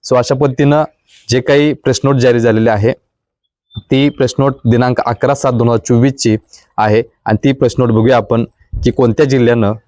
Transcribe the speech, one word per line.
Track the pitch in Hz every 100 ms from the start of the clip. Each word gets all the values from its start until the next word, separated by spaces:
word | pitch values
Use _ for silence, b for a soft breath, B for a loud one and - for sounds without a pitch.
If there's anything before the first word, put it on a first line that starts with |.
| -
So | 127
अशा | 120
पद्धतीनं | 135 143 127 143 147 151 _ _ b -
जे | 127
काही | 127 143 151
प्रेस | 143 - 123
नोट | 139 135
जारी | 123 120
झालेली | 113 110 113
आहे, | 107 110 135 _ _ _ _ _ _ _ -
ती | - 131 143
प्रेस | - 127 -
नोट | 139 131 117
दिनांक | 120 123 123
अकरा | - 113 127
सात | 139 139
दोन | 123 117
हजार | 117
चोवीसची | - 120 135 135 117 107 _ b b -
आहे | 107 107 - _
आणि | - 107
ती | 139
प्रेस | 135 127 -
नोट | 123
बघूया | 110 113 120
आपण | - 113 117 _ _ -
की | -
कोणत्या | - 123 107 147
जिल्ह्यानं | 135 120 120 101 110